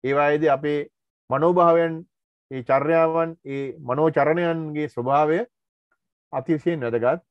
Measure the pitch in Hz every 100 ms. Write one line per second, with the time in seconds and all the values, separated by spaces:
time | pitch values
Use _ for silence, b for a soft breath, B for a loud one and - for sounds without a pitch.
0 | 131 139 147 151 156 139 147 147 - _
1 | _ _ _ 135 165 180 170 170 165 160
2 | 170 _ _ _ _ 131 120 135 143 165
3 | 160 165 165 165 - 139 139 160 135 131
4 | 160 156 143 170 170 165 156 151 147 -
5 | 120 139 151 170 240 _ _ _ _ _
6 | _ _ _ 143 135 156 175 165 120 113
7 | 120 165 _